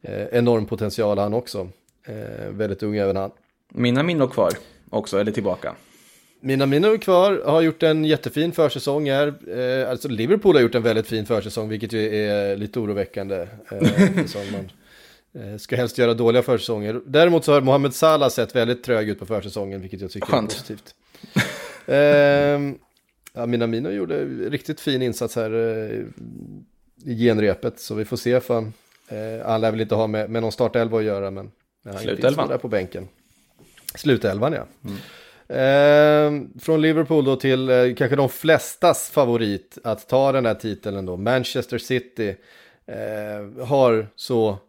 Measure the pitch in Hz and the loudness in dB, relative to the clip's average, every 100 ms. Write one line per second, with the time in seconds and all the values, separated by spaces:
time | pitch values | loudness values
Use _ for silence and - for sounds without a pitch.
0 | 98 101 104 120 120 117 104 110 107 95 | -10 -10 -2 2 4 2 0 -4 -4 -2
1 | 107 101 104 110 123 101 92 - _ _ | 0 0 0 -2 -4 -10 -10 -14 _ _
2 | - 107 110 107 104 101 107 98 107 104 | -16 -14 -12 -12 -12 -6 -4 -4 -4 0
3 | 98 98 98 _ _ _ _ - 120 123 | 0 0 -4 _ _ _ _ -2 0 2
4 | 160 165 135 - 90 - - _ _ 107 | 0 0 0 2 0 0 -10 _ _ -6
5 | 98 98 104 104 98 90 - - _ _ | -2 -2 0 -2 -2 -4 -8 -12 _ _
6 | _ _ _ _ 131 135 139 143 202 220 | _ _ _ _ -4 0 2 4 4 2
7 | 214 180 190 196 - 156 165 156 165 156 | 4 4 4 2 2 4 2 2 0 2
8 | 156 147 131 143 170 160 151 139 143 143 | 2 0 0 -2 -2 2 0 0 -4 -2
9 | 147 135 147 139 - 107 127 131 127 123 | 0 0 0 -2 -10 -4 -2 -2 -2 -4
10 | 147 113 117 208 208 151 120 120 113 110 | -6 -4 0 4 6 6 6 4 2 0
11 | 110 110 104 113 104 113 110 107 107 110 | 0 -4 -2 -2 -2 -6 -6 -6 -4 -2
12 | 107 107 104 104 101 98 104 127 107 101 | -2 -2 0 0 -2 -4 -4 -4 -2 -2
13 | 95 - 98 95 87 - - 110 - - | -4 -6 -6 -6 -6 -12 -14 0 0 4
14 | 196 190 151 104 101 101 95 _ _ - | 4 4 -4 -6 -8 -10 -10 _ _ -20
15 | - _ _ - 101 104 - 120 120 - | -20 _ _ -16 -14 -14 -6 -4 -4 0
16 | 120 113 117 120 123 120 - 110 104 113 | 0 4 4 4 2 0 0 -4 -4 -6
17 | - 139 175 165 147 143 131 139 139 127 | -2 4 4 4 4 4 4 2 2 2
18 | 160 156 139 123 110 127 117 123 123 113 | 2 4 2 0 -2 0 0 -2 0 0
19 | 107 101 92 107 95 101 98 95 92 92 | 0 -4 -4 -6 -6 -8 -8 -8 -12 -12
20 | 95 104 - 131 107 - - 107 - _ | -10 -10 -2 -2 -2 -8 -12 -16 -16 _
21 | _ - - - - - - - - 139 | _ -20 -6 -4 -4 -6 -16 -16 -2 4
22 | 147 147 143 143 143 143 143 131 _ _ | 6 6 6 4 2 0 -2 -8 _ _
23 | _ _ - - 117 120 117 113 151 202 | _ _ -20 -8 -2 0 0 -2 -4 -4
24 | 175 151 143 127 101 143 - 151 - 131 | -4 -4 -4 -6 -6 -6 -8 -6 -4 -2
25 | 127 110 117 - 110 113 113 110 107 110 | -2 -4 -6 -4 -4 -2 -2 -4 -6 -8
26 | 110 - 58 - - 50 - _ _ _ | -10 -14 -18 -16 -18 -18 -20 _ _ _
27 | 151 117 120 107 104 92 123 - - 107 | -8 2 2 4 2 0 -6 -8 -10 -8
28 | 107 123 120 127 123 120 110 110 _ _ | -6 -4 0 0 2 -2 -2 -12 _ _
29 | _ 107 110 113 - 110 113 110 110 107 | _ -10 -10 -8 -2 0 0 0 0 0
30 | 110 107 107 113 113 - 117 123 113 113 | 0 0 -2 -2 -4 0 0 2 0 0
31 | 107 98 98 95 101 _ _ _ - 98 | 0 -2 -4 -8 -14 _ _ _ -14 -10
32 | 110 196 123 143 120 - 127 107 92 92 | -6 0 0 0 -2 -4 -2 -4 -4 -10
33 | 95 _ _ _ _ _ _ _ - - | -14 _ _ _ _ _ _ _ -16 -4
34 | 151 117 104 98 127 143 - _ - 98 | 0 2 2 0 -2 -4 -10 _ -14 -14
35 | - - - - _ 127 131 139 147 147 | -16 -20 -20 -20 _ 0 2 6 6 6
36 | 151 151 151 147 - - - 160 156 160 | 6 4 2 -2 -8 -12 0 2 4 2
37 | 156 156 135 131 135 131 131 127 123 120 | 2 2 2 2 2 0 4 4 4 2
38 | 131 139 131 - 156 156 - - 175 147 | 0 2 0 0 2 2 2 0 2 2
39 | - - 127 117 110 98 _ - 117 107 | 0 2 2 2 0 -2 _ -12 -6 -6
40 | - 131 135 135 120 107 113 98 107 98 | 0 2 4 2 0 -2 -4 -6 -6 -8
41 | 92 90 104 127 123 135 117 120 - 127 | -8 -4 0 0 0 -6 -4 -8 -2 -4
42 | - - 107 95 _ - _ _ - 107 | -4 -6 -6 -6 _ -20 _ _ -16 -10
43 | 107 107 107 104 101 123 123 139 127 113 | -8 -8 -8 -10 -12 -12 -2 4 4 4
44 | 104 - - 123 110 98 | 0 -12 -2 2 2 -2